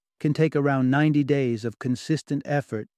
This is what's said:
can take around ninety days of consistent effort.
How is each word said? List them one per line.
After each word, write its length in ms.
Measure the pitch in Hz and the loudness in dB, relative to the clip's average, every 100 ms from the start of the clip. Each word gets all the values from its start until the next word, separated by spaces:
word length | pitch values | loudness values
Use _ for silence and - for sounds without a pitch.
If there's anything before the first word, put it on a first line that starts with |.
| _ - | _ -4
can 140 | 156 | -2
take 240 | 160 160 147 | 2 0 2
around 340 | 143 135 127 | 0 2 2
ninety 320 | 139 156 147 | 4 4 2
days 400 | 131 143 127 113 | 2 0 0 -2
of 140 | 113 - | -6 -6
consistent 640 | 123 123 - 160 - 143 | -6 -4 -2 -4 -4 -6
effort. 440 | - 143 - 110 107 | -4 -4 -4 -8 -10